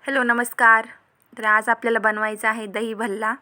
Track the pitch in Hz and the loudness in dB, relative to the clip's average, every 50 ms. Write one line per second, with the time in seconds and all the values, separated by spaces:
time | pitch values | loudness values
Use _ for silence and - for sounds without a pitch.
0 | _ - 277 269 247 240 240 240 240 247 - - 247 226 226 220 226 233 - - | _ -2 -2 -2 0 0 0 -2 -2 -4 -2 2 6 6 6 6 4 -2 -14 -20
1 | _ _ _ _ _ _ - - 220 214 214 214 214 247 233 233 - 240 226 226 | _ _ _ _ _ _ -16 -6 0 2 2 2 2 2 -2 0 0 -2 -2 2
2 | 202 220 214 214 214 214 214 208 - 220 220 233 220 208 185 208 226 226 220 202 | 2 0 0 0 -4 -4 -4 -2 -2 -2 -2 -2 -6 -8 -6 -6 -6 -6 -6 -6
3 | 226 240 196 214 220 220 233 277 | -6 -6 -4 -4 -4 -4 -4 -6